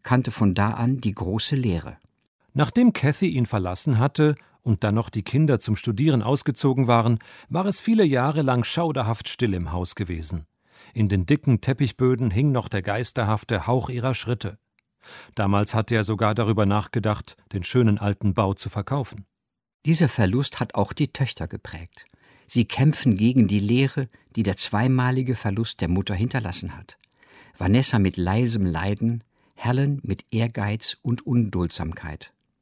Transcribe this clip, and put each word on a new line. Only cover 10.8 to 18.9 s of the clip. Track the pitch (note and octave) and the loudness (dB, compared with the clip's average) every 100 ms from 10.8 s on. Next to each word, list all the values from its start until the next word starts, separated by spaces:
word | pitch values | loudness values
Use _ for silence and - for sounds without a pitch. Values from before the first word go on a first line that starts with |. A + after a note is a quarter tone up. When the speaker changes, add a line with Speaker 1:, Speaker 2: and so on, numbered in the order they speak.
| - | -8
Speaker 2:
In | A2+ G#2 | 0 2
den | G2 | 2
dicken | E2+ D3 C#3+ A2 | 2 2 2 0
Teppichböden | - C3 B2+ - B2+ B2+ B2 | 0 -2 -2 0 0 2 0
hing | G2 D3 | 2 2
noch | B2+ - | 0 -2
der | G2+ | -4
geisterhafte | G2+ G#2+ A#2+ B2+ G#2 G#2+ - G#2 - | -4 -4 -4 -2 -2 -2 -2 -4 0
Hauch | B2+ - | -2 -2
ihrer | A#2+ B2+ | -4 -4
Schritte. | A#2+ A2 A#2+ F#2+ G#2+ _ _ _ _ - - - | -2 -4 -4 -6 -12 _ _ _ _ -20 -20 -10
Damals | - G2 G2+ G#2 | -2 2 2 2
hatte | A2+ G2+ | 0 0
er | A2+ | 0
sogar | G#2 G#2+ G#2+ | 0 0 0
darüber | A2 G#2+ G#2+ G2 | 2 0 2 2
nachgedacht, | G#2 - A#2 G#2+ G#2 - - - | 2 0 -2 -2 -2 -6 -20 -10
den | G2 | -8
schönen | - B2 A2+ G#2 | -2 2 2 2
alten | G2+ G2+ G#2 | -2 -2 -2
Bau | F2+ G2 | 0 0
zu | G2 - | -2 -6
verkaufen. | G#2 - | -6 -4